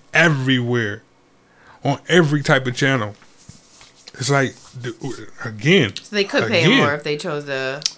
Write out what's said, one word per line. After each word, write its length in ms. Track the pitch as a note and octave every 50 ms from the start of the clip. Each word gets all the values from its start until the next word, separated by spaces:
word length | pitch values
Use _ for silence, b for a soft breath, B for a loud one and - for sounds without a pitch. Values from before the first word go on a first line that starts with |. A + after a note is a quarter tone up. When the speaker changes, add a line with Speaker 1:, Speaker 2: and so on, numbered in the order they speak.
| _ - -
Speaker 1:
everywhere 920 | D3+ E3 E3+ D3+ C3+ C3 C3 C3 B2+ A#2+ A#2+ A#2+ A#2+ A2+ G#2 G2+ G#2+ - _ _ _ _ _ _ _ b b b b b b b b -
on 140 | C#3 D3 - - -
every 340 | D#3 F3+ E3+ C#3+ D3+ D3 C3+
type 240 | - D3+ C3 C3 C3
of 80 | A#2+
channel. 400 | - C#3+ C3+ C3+ B2+ G#2+ G#2 G2+ - - - - - - - - - - - - - - - _ - - - -
It's 140 | - B2 A#2+
like, 240 | C#3+ C#3 C3+ A#2+ A#2+ - - - - B2+
d-, 100 | A#2+ A#2+ A2+ - - - - - - - - - -
again, 500 | A#2 A2 G#2+ G#2+ D3 F#3 G3 C3+ G2 F#2
Speaker 2:
So 180 | - - - G#3
they 120 | G#3 G3+
could 240 | G3 - C#4 - -
pay 140 | A3+ F3 D#3+
'em 80 | F3
Speaker 1:
again, 120 | B3+ C4+ E3+
Speaker 2:
more 100 | C#3+ C#3+
if 100 | D3+ -
they 120 | D#3 D3
chose 300 | D3 - F#3 D3+ D3 C#3+
to 360 | C#3+ C#3 C3 C3 C3 C3+ D3 D3+ - -